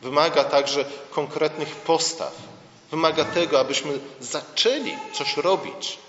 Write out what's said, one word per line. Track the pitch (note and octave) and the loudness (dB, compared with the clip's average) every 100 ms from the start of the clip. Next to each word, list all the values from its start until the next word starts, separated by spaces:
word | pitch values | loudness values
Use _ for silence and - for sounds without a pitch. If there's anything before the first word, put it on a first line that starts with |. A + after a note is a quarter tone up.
Wymaga | B2 C#3+ E3 D#3 | 2 4 4 4
także | C#3 C#3+ C#3 C#3+ C3+ - - | 4 4 2 -2 -2 -6 -6
konkretnych | - C#3+ D3+ D#3 D3+ D3 - | -4 -4 0 -2 0 -8 -6
postaw. | - D#3+ - - D2 - - - - - _ | 0 2 2 -2 -8 -8 -18 -20 -20 -20 _
Wymaga | D#3 E3 D#3 | 2 2 4
tego, | C#3+ E3 E3 C#3 | 0 2 4 4
abyśmy | C3 C#3 D3+ C#3 - - | 4 0 -2 -6 -8 -14
zaczęli | B2 D3+ - - A3 C#4+ A#3+ - - | -8 -8 -6 0 2 2 -4 -8 -8
coś | - C#3 - | -6 -4 0
robić | E3+ F#3+ - - - - | 2 2 0 -10 -10 -10